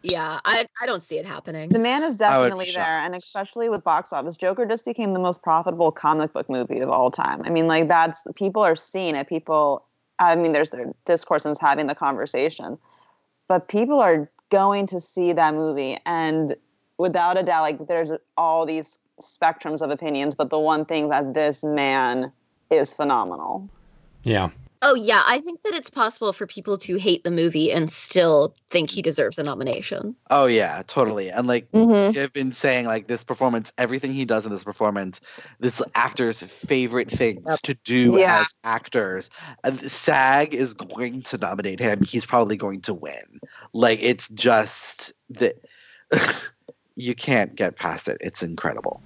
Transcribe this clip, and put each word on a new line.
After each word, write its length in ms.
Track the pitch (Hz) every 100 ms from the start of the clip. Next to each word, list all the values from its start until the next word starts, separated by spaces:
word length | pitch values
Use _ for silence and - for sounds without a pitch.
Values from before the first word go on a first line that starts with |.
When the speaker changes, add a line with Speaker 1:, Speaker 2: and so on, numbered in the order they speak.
Speaker 1:
Yeah, 380 | - 175 160 156 -
I, 200 | 226 233 -
I 40 | 247
don't 180 | 196
see 140 | - 156
it 60 | 180
happening. 420 | - - 160 160
Speaker 2:
The 80 | 190
man 240 | 233 269
is 180 | 320 214
Speaker 3:
I 160 | 214 135
would 60 | -
be 40 |
Speaker 2:
definitely 140 | 185 180
there, 100 | 180 160
Speaker 3:
shocked. 200 | 160 160
Speaker 2:
and 100 | 180
especially 520 | - 202 196 233 233
with 160 | 202
box 300 | 175 160 -
office. 240 | 147 143 165
Joker 280 | 185 196 220
just 200 | 220 -
became 260 | 233 208
the 80 | 185
most 240 | 180 175
profitable 480 | - 160 175 170 165
comic 400 | 160 151 156 156
book 180 | 143 139
movie 300 | 131 120 120
of 100 | 135
all 220 | - 127
time. 300 | - - 71
I 60 | -
mean, 180 | 165 165
like, 220 | 160 160
that's, 340 | 170 165 160 - -
people 260 | 196 202
are 140 | 190 160
seeing 360 | - 190 175 143
it. 100 | -
People, 580 | 160 160 156 147 139 _ _ _ -
I 200 | 175 165
mean, 160 | 165
there's 160 | 147 156
their 220 | 127 120 -
discourse 400 | - 170 - 151
and 100 | 151 147
having 280 | 151 143 143
the 80 | 147
conversation. 840 | 143 127 143 127 151 160 - - _ _ _ _ _ _ -
But 180 | 180 -
people 320 | 208 233 285
are 300 | 208 160 147 _ _
going 380 | 196 196 202 196
to 140 | 185
see 320 | - - 175
that 200 | 165 156
movie, 440 | 151 156 143 135 - -
and 500 | 170 160 160 151 - _ _ _ -
without 400 | 180 175 170 185
a 60 |
doubt, 200 | 180 165
like, 240 | 151 147 151
there's 240 | 170 156 156 _ -
all 280 | 165 160 160
these 340 | 160 151 - _ _
spectrums 600 | - - 165 160 160 151
of 80 | 151
opinions, 440 | 143 160 139 147
but 160 | 135 139
the 100 | 156
one 260 | 156 156 156
thing 240 | 160 147
that 240 | 147 139
this 280 | 147 151 143
man 680 | 156 147 139 135 127 123 131 _ _ _ _
is 240 | 160 156
phenomenal. 760 | - 147 123 92 85 78 - 196 - _ _ _ -
Speaker 4:
Yeah. 280 | 120 104 87 - - _
Speaker 1:
Oh, 140 | 285 269
yeah. 280 | 208 208 -
I 140 | 254
think 200 | 320 339
that 100 | 427
it's 160 | 339 -
possible 420 | 277 320 - 214
for 160 | 185 196
people 300 | - 196 196
to 180 | - 180
hate 300 | 190 175 175
the 60 |
movie 380 | 170 170 160 156
and 220 | 165 156
still 640 | - - 185 170 151 151 _ _
think 200 | 175 151
he 120 | 202
deserves 360 | 165 156 110 -
a 60 |
nomination. 720 | 147 135 131 117 - - 214 247 _
Speaker 3:
Oh, 140 | 143 131
yeah, 380 | 113 90 78 95
totally. 420 | - 117 104 95
And, 180 | 101 123
like, 220 | 123 -
Speaker 2:
Mm-hmm. 440 | 214 233 208 202 220
Speaker 3:
I've 140 | 139
been 220 | 143 131
saying, 320 | 123 143 127 117
like, 220 | 110 98
this 140 | 120 -
performance, 480 | 127 131 117 110 -
everything 360 | 123 135 135
he 100 | 135
does 220 | 123 110 107
in 80 |
this 100 | 101
performance, 560 | 104 - 107 101 95 - - - - _
this 220 | 123 - 113 113
actor's 460 | 127 - 117 107
favorite 680 | 87 - - 135 123 123 -
things 320 | - 117 95 -
Speaker 1:
Yep. 140 | 156
Speaker 3:
to 100 | - 135
do 320 | - 123 123 120
Speaker 2:
Yeah. 200 | 185 165
Speaker 3:
as 100 | 160 -
actors. 640 | 113 113 - 123 98 92 - - 147 131 131
And 120 | 131
sag 720 | 139 - - 139 131 139 151 135
is 180 | 127
going 500 | 107 92 92 123 127
to 140 | 120 117
nominate 440 | 90 98 98 92
him. 200 | 120 104
He's 240 | 95 120 -
probably 300 | 123 107 107
going 240 | 101 98
to 100 | 98
win. 480 | 87 78 64 - 69 - - -
Like, 260 | 113 120 110
it's 280 | 117 123 -
just 840 | 107 117 113 107 - - - - _ _
that 260 | 123 120 - _ _ - - _
<laughs> 840 | 156 - - - _ - - _ -
you 200 | 123 117
can't 380 | - 123 98
get 220 | - 95 -
past 320 | 90 78 -
it. 80 | -
It's 200 | 85 -
incredible. 580 | 87 82 80 55 - -